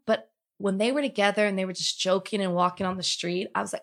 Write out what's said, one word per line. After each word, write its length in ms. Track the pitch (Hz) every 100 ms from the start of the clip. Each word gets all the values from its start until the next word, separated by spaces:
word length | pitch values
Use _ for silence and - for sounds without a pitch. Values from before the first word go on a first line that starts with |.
| -
but 200 | 220 - _ _ -
when 180 | 202 190
they 160 | 220
were 80 | 269
together 460 | 285 - 202 202 208
and 120 | 190
they 60 |
were 80 | 190
just 260 | 180 - -
joking 440 | 185 190 190 208
and 120 | 190
walking 300 | 175 180 180
on 140 | 185 185
the 40 |
street, 460 | 170 - 175 175 -
I 80 | -
was 100 | 202
like, 80 | -